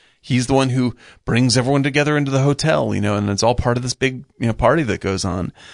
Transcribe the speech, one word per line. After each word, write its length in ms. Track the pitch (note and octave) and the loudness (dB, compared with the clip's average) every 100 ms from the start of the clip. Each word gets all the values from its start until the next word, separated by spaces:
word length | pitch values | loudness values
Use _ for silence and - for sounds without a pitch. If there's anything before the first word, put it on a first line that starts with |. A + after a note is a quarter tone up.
| _ _ | _ _
He's 240 | - B2+ B2 | -2 0 2
the 80 | |
one 160 | C3+ C3+ | 2 2
who 240 | B2+ B2 - - - - | 0 -2 -4 -14 -14 -2
brings 320 | A#2 B2+ A#2 | 0 2 2
everyone 260 | B2 C#3+ | 2 0
together 340 | C#3 C#3 D3 D3+ | 0 0 0 0
into 120 | C#3 | 0
the 120 | C3+ | 0
hotel, 500 | C#3 C#3+ D#3 D3+ A#2+ | 0 0 0 0 0
you 60 | G2+ | -2
know, 140 | G#2 G2+ | -2 -2
and 140 | G2+ | -2
it's 120 | G2+ | 0
all 120 | A2+ B2 | 0 0
part 220 | B2+ A#2+ | 0 -2
of 40 | |
this 100 | B2 - | -4 -4
big, 300 | C3 C3 - - | -4 -4 -14 -6
you 80 | A#2+ | -4
know, 80 | |
party 300 | A2 A#2+ D#3 | 2 2 2
that 160 | C3 F2+ | 0 -2
goes 220 | F#2+ F#2+ F#2+ | -2 -4 -4
on. 280 | F2+ E2+ - - | -4 -6 -10 -20